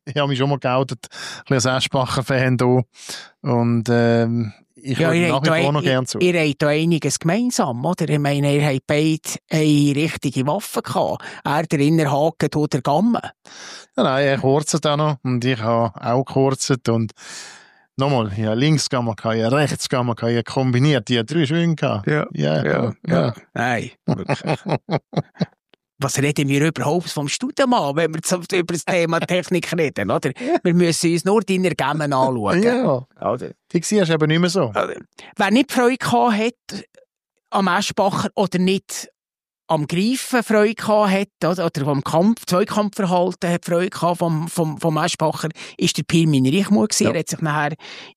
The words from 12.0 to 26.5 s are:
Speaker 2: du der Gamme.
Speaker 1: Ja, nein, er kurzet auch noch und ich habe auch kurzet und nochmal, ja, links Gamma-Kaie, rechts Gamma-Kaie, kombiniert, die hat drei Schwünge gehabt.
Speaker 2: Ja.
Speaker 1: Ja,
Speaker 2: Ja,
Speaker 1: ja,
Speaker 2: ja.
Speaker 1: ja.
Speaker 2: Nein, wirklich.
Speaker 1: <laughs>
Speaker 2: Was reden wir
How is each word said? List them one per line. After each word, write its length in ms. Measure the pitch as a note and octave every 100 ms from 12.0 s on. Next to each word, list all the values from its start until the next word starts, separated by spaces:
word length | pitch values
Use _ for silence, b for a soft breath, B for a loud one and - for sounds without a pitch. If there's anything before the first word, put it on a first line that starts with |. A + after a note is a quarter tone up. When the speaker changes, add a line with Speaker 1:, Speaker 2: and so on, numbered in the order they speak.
| D3 C#3 D#3+ - D3+
Speaker 2:
du 180 | D#3 D3+
der 140 | C#3+
Gamme. 380 | C#3+ D3 A3+ A3+ - - - B B B B -
Speaker 1:
Ja, 60 |
nein, 220 | D3 C3 C#3+
er 100 | C3+
kurzet 480 | B2+ C#3+ D3+ D#3+ D3+
auch 80 | D3
noch 200 | D3+ C#3+
und 200 | C3 B2
ich 160 | B2 A#2+
habe 420 | A2 A#2 A#2 -
auch 220 | - B2
kurzet 640 | C3 C3+ C3+ C3 - C3 -
und 240 | A#2 A2+ - B B B B B B B -
nochmal, 340 | C3+ C3 G#2+ G2+
ja, 140 | A2
links 360 | A2+ D3 D3+ -
Gamma-Kaie, 560 | C3 A#2 G#2 A2+ A2+ A2+
rechts 400 | C#3 C3 - -
Gamma-Kaie, 560 | C3 B2 A2+ A#2 A#2+
kombiniert, 640 | - - C3 B2 D3 C3+ G#2
die 100 | A#2+
hat 140 | A2
drei 140 | D#3 C3+
Schwünge 300 | E3 E3+ D#3
gehabt. 300 | B2+ G#2+ F#2+
Speaker 2:
Ja. 200 | D3+ -
Speaker 1:
Ja, 240 | - D3 D#3
Speaker 2:
Ja, 80 | D#2
Speaker 1:
ja, 280 | - - - -
Speaker 2:
ja. 160 | E3+ -
Speaker 1:
ja. 60 | - -
Speaker 2:
Nein, 380 | - A#2+ A#2 B2 - -
wirklich. 340 | C#3+ - -
Speaker 1:
<laughs> 560 | F3 D3+ G3 D3 - E3 - - - - - _ _ _ _ -
Speaker 2:
Was 200 | C3+ -
reden 280 | C#3 D3
wir 180 | C#3